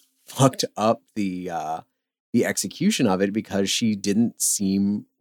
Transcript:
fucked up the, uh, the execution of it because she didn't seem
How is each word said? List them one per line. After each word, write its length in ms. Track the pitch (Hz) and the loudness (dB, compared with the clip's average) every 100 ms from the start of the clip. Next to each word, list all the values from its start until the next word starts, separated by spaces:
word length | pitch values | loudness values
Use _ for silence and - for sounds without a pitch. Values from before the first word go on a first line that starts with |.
| _ _ | _ _
fucked 400 | - - 135 127 - | -10 4 4 4 -4
up 280 | - 107 117 _ | 0 0 0 _
the, 360 | - 101 90 90 | -6 -4 -4 -6
uh, 300 | 85 78 80 - _ _ _ _ | -6 -6 -8 -10 _ _ _ _
the 140 | 117 98 | 0 0
execution 600 | 101 98 - 180 220 120 | -2 -6 -2 0 2 2
of 140 | 95 | 2
it 100 | 101 | 0
because 400 | 107 104 101 98 | -2 -4 -2 -2
she 240 | - 113 | 0 0
didn't 460 | 104 104 101 117 - | 0 0 2 0 0
seem 640 | - - 98 98 98 104 - _ | -4 -2 0 2 0 -2 -6 _